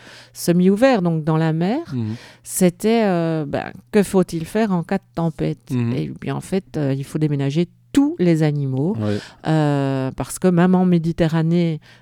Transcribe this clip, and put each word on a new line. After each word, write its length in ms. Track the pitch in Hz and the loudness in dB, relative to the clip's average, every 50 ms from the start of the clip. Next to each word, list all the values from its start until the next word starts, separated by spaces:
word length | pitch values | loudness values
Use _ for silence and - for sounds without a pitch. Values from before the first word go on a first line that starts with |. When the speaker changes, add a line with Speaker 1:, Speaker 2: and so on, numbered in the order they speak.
| - - - - - - | -14 -20 -20 -20 -20 -20
Speaker 1:
semi-ouvert, 680 | - - - 180 170 180 180 190 202 202 262 269 254 196 | -14 -6 0 2 2 4 4 4 4 4 4 4 4 4
donc 240 | 175 170 165 160 147 | 2 0 -2 -2 -2
dans 100 | 160 156 | 0 0
la 160 | 156 160 160 | 0 0 0
mer, 280 | 156 160 175 190 240 311 339 - 135 | 0 0 -2 -2 -2 -4 -6 -6 -6
Speaker 2:
Mhm. 220 | 123 113 107 113 120 - - - _ - | -4 -4 -4 -6 -8 -12 -18 -20 _ -16
Speaker 1:
c'était, 600 | - - - 185 175 175 - - 220 226 233 214 | -8 -2 0 0 0 0 0 -2 0 2 2 2
euh, 400 | 196 180 170 165 165 160 156 147 | 0 0 0 0 -2 -2 -4 -6
ben, 280 | 143 139 - - - - - - _ | -6 -6 -8 -8 -8 -14 -18 -6 _
que 120 | - 208 185 | 2 2 2
faut-il 420 | - - 190 175 - 170 165 160 | 2 2 0 0 0 -2 -8 -6
faire 260 | - - 214 226 202 | -4 -2 -2 0 0
en 120 | 185 170 160 | 0 -2 -2
cas 160 | - 196 190 | -2 -4 -6
de 40 | _ _ - | _ _ -6
tempête ? 560 | 175 165 165 - - 156 156 151 - _ - | -4 -4 -2 -2 -2 -4 -4 -6 -6 _ -6
Speaker 2:
Mhm. 240 | 127 123 117 117 123 | -4 -2 -2 -2 -2
Speaker 1:
Et 160 | 147 156 135 135 - | -4 -6 -8 -10 -10
bien, 120 | - 143 139 | -8 -8 -8
en 60 | 139 | -8
fait, 380 | - - 185 196 - _ - | -6 -4 -6 -6 -6 _ -6
euh, 160 | 156 143 135 135 | -4 -2 -2 -2
il 60 | 135 135 | -4 -6
faut 140 | - - | -6 -4
déménager 500 | 156 156 147 147 139 139 139 143 170 175 - _ _ _ _ | 0 0 0 0 0 -2 -2 0 0 -2 -2 _ _ _ _
tous 260 | - 277 277 294 349 - | 2 2 2 2 2 2
les 240 | 180 170 165 156 160 | 2 2 4 4 2
animaux, 500 | 151 147 147 139 135 131 131 143 180 220 113 | 2 0 0 -2 -2 -2 -2 -2 -2 -2 -2
Speaker 2:
Ouais. 180 | 107 104 104 104 - - - _ - | -2 -2 -2 -4 -6 -10 -16 _ -4
Speaker 1:
euh, 640 | - 156 156 151 147 143 139 139 135 135 135 131 131 - | 0 0 2 2 2 0 0 -2 -2 -2 -4 -4 -6 -6
parce 200 | - 131 - - | -8 -10 -10 -6
que 120 | - - 185 | -2 0 2
même 260 | 180 170 180 185 185 | 4 4 4 4 4
en 80 | 180 185 | 4 2
Méditerranée, 960 | 180 175 170 160 170 160 - 170 151 160 165 160 160 170 175 170 165 156 147 _ - - - | 2 2 2 0 0 0 0 0 0 0 0 0 2 2 0 0 0 -2 -6 _ -16 -20 -20